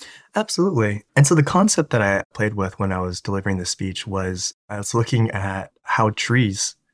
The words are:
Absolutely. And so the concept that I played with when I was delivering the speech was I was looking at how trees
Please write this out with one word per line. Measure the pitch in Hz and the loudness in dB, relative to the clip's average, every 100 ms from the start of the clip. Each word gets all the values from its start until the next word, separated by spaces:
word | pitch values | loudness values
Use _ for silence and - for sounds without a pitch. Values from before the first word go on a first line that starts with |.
| - - _ - | -20 -20 _ -4
Absolutely. | 214 - 185 147 107 104 - - | -2 0 0 2 0 -2 -2 2
And | 143 | 6
so | 170 | 6
the | |
concept | 143 180 202 - 151 | 4 4 4 2 0
that | 120 | 0
I | 101 98 - | 2 0 -2
played | - 107 | -2 -2
with | 107 95 - | 0 -4 -2
when | 98 | -2
I | 92 | -2
was | 92 90 | -4 -6
delivering | - 98 101 95 | -4 -2 -2 -2
the | 87 | -4
speech | - 98 90 - | -6 -6 -6 -6
was | 98 92 90 - - - | -4 -4 -4 -6 -10 -10
I | 104 | -8
was | 104 | -2
looking | 117 113 120 110 | 0 2 2 2
at | - 98 95 95 _ | 0 -4 -6 -8 _
how | - - 110 | -4 0 0
trees | 107 - 123 113 98 - - _ | 0 0 2 2 -2 -6 -8 _